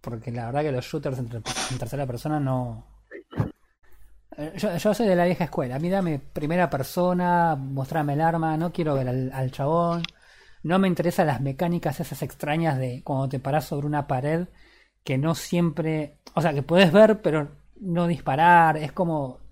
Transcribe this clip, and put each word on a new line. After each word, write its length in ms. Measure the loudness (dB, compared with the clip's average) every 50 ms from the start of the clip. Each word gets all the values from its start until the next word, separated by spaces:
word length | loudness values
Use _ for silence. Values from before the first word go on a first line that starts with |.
porque 300 | -10 -10 -12 -10 -8 -8
la 140 | -8 -6 -6
verdad 160 | -4 -2 -2
que 100 | -2 0
los 140 | -2 -4 -4
shooters 320 | -4 -8 -6 -4 -4 -4 -4
en 100 | -6 -8
ter-, 120 | -8 -10 -8 -8 -6 -6 -6 -6
en 60 | -6 -6
tercera 260 | -6 -6 -4 -6 -4
persona 340 | -4 -6 -6 -4 -4 -2 -2
no. 460 | 0 0 0 -2 -2 -4 -8 -12 -14 -20 -20 -20 _ _ -18 -18 -18 _ -4 -4 -4 -4 -4 _ _ _ _ _ _ -20 -20 -20 -20 -20 -20 -20 _ _ -12
Eh, 160 | -10 -10 -10 -6
yo, 180 | -4 -2 -2 -2
yo 160 | 0 0 0 2
soy 140 | 2 2
de 80 | 2 4
la 100 | 4 4
vieja 200 | 2 2 0 -2
escuela, 300 | -2 -2 -4 -4 -2 -4
a 40 | -4
mí 100 | -2 0
dame 300 | 0 0 0 -2 -2 -4
primera 500 | -6 -8 -8 -6 -4 0 2 2 2 2
persona, 840 | 0 -4 -4 -2 0 0 2 2 2 2 2 2 4 4 4 2 0
mostrame 580 | -2 -4 -6 -4 -6 -6 -2 -2 -2 0 0 0
el 80 | 2
arma, 360 | 2 2 2 2 0 0 0
no 140 | 0 -2 -2
quiero 220 | -2 -2 0 0 0
ver 120 | 0 0
al, 240 | 0 -2 -2 -2 -4 -4
al 180 | -4 -4 -4
chabón, 520 | -4 -2 -2 0 2 2 2 0 0 -2 -4 -8 _ _ _ -20 -20 -20 -20 -20 -20 -10 -4
no 140 | 0 2 2
me 80 | 4
interesan 400 | 2 2 2 0 0 2 2 2
las 120 | 2 2 0
mecánicas 580 | -2 -4 -2 -2 -2 0 0 -2 -2 -4 -4 -4
esas 200 | -8 -8 -8 -8
extrañas 560 | -8 -10 -8 -8 -4 -2 -2 0 0 0 0
de 240 | 0 -2 -4 -6 -8 -6
cuando 260 | -4 -2 -2 -2 -2
te 100 | -4 -4
parás 260 | -4 0 -2 -2 -2
sobre 220 | -2 -6 -4 -2
una 200 | -2 -2 -2 -2
pared, 400 | -2 -4 -2 0 -2 -2 -2 -4 -6 -12 -20 -20 _ _ _ _ _ _ _ _
que 140 | -2 -2
no 180 | 0 0 0 -2
siempre, 840 | -4 -4 -2 0 2 2 2 0 -2 -4 -2 -2 -2 -4 -6 -12 _ _ -6 -4
o 80 | 0
sea, 120 | 0 0 0
que 100 | 0 -2
podés 280 | 2 6 6 6 8
ver, 300 | 8 8 8 8 6 2
pero 280 | 0 0 0 0 -2 -4 -8 -20 -20 -20 -20 -12
no 280 | -6 -4 0 0 2
disparar, 680 | 0 0 -2 -2 -2 2 4 6 8 8 10 8 6 4
es 140 | 2 -2 -6
como 480 | -2 -2 0 0 0 -2 -2 -4 -8 -14 -20 -20